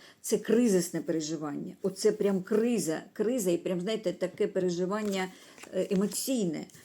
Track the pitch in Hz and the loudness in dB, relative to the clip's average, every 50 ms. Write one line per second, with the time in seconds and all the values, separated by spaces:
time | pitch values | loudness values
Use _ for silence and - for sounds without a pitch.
0 | - - - _ - - 220 202 208 - 220 233 247 226 190 180 175 - - 165 | -20 -20 -20 _ -4 0 0 0 2 4 4 4 6 6 4 4 2 2 -2 -4
1 | 143 - 160 160 156 151 165 147 151 147 143 147 160 180 - - - 190 190 - | -2 -2 -2 -2 -2 -2 -4 -6 -6 -6 -6 -6 -8 -10 -8 -4 -4 -4 -2 2
2 | - 214 208 - 196 202 196 185 185 - 220 208 226 247 240 202 151 160 156 151 | 2 2 2 4 2 2 2 0 0 0 0 2 2 2 2 2 0 0 -2 -4
3 | - - - - 208 214 262 254 190 185 170 170 - 175 185 175 175 214 220 214 | -4 -8 -4 -2 -2 0 0 0 2 2 2 2 0 -2 -2 -2 -2 -2 -2 -2
4 | - 180 - - 185 175 - - 208 202 - 190 180 180 175 170 185 180 202 214 | -2 -2 -2 -2 -4 -4 -2 0 -2 0 0 0 0 0 0 0 0 -2 -2 -2
5 | 214 208 196 190 185 180 - - - - - - - - - 185 180 - 202 185 | -2 -2 -2 -2 -4 -4 -6 -14 -20 -20 -20 -18 -14 -6 -2 -2 0 2 2 2
6 | 202 190 - - - 254 269 233 202 170 151 156 - - - - | 2 2 0 -2 -2 -2 0 0 0 0 -2 -4 -6 -10 -14 -20